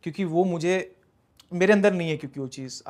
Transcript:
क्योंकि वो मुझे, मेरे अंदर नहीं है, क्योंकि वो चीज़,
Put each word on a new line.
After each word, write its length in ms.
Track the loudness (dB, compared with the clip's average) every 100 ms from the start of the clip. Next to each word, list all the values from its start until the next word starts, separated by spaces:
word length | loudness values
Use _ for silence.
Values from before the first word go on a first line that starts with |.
क्योंकि 220 | -12 -6
वो 200 | -2 2
मुझे, 520 | 0 0 0 0 -4 _ _ _ _ _ _
मेरे 200 | 0 4
अंदर 200 | 6 4
नहीं 180 | 2 -2
है, 60 | -4
क्योंकि 240 | -6 -10
वो 60 | -10
चीज़, 360 | -10 -12 -12